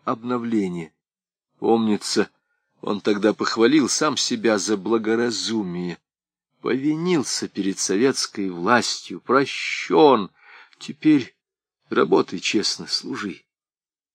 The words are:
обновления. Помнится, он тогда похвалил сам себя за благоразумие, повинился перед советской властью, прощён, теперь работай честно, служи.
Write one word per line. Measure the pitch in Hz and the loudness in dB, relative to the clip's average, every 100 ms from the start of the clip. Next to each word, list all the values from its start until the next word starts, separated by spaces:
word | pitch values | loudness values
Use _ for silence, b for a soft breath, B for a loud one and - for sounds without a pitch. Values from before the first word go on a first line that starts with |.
обновления. | - 117 120 123 117 110 95 87 80 _ _ _ _ _ _ - | -2 -4 -4 -4 0 0 0 -4 -10 _ _ _ _ _ _ -4
Помнится, | 110 113 110 101 - 110 95 _ _ _ _ _ | 2 2 2 0 0 -2 -2 _ _ _ _ _
он | - 101 | -6 -2
тогда | 107 104 107 | 0 2 2
похвалил | 101 104 113 117 151 117 | 2 0 2 4 4 2
сам | - 151 120 | 0 -2 -2
себя | - 117 113 104 | -4 -2 0 0
за | 90 101 | 0 -2
благоразумие, | 95 113 107 113 120 101 92 110 92 87 90 82 _ _ _ _ _ _ | 0 0 0 0 0 -4 -4 -4 -4 -6 -6 -8 _ _ _ _ _ _
повинился | - 131 147 156 175 165 110 - 98 | -4 -2 -2 -2 0 0 0 -4 -6
перед | - 95 92 | -4 -4 -2
советской | - 95 135 - - 110 95 | -2 2 2 0 -4 -6 -6
властью, | 87 92 120 - - - 90 | -4 0 2 0 -6 -10 -8
прощён, | - 131 135 - - - - 170 151 120 90 b b b b b | 0 0 0 -4 -6 -8 0 6 6 6 0 b b b b b
теперь | - 139 156 147 113 _ _ _ _ _ - | -16 -2 2 4 2 _ _ _ _ _ -4
работай | - 82 95 - 87 | 0 2 2 2 -4
честно, | - 107 92 - 82 | -2 -2 -2 -6 -6
служи. | - - 131 101 - _ _ _ _ _ _ _ | -8 -6 -8 -8 -12 _ _ _ _ _ _ _